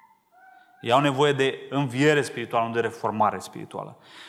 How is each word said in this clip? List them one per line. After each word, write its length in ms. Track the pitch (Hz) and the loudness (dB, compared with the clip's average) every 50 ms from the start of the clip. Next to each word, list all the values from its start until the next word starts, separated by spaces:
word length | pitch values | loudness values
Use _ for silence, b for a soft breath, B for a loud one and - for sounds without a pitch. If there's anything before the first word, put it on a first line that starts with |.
| 960 _ _ _ _ _ _ _ - - - - _ _ _ _ | _ _ _ _ _ _ _ _ -20 -20 -20 -20 _ _ _ _
Ei 100 | - 117 | -2 2
au 100 | 117 139 | 4 4
nevoie 320 | 147 143 131 131 147 147 139 | 4 4 2 4 2 2 2
de 340 | 131 135 135 - - - - | 2 0 0 -2 -4 -8 -6
înviere 520 | 127 139 143 127 117 127 143 156 151 143 123 | -4 -2 -2 -2 0 2 4 4 4 4 2
spirituală, 440 | - - 120 117 110 - 117 113 | -2 -4 -8 -8 -2 -2 -2 0
nu 60 | 113 113 | 0 0
de 80 | 117 | -2
reformare 580 | 113 110 107 - - 107 104 110 107 101 95 92 | -2 -2 -4 -4 -6 -4 0 2 0 0 0 -2
spirituală. 600 | - - - - 107 - - 101 104 104 - - B B B B B | -8 -12 -14 -14 -14 -12 -12 -12 -12 -12 -14 -20 B B B B B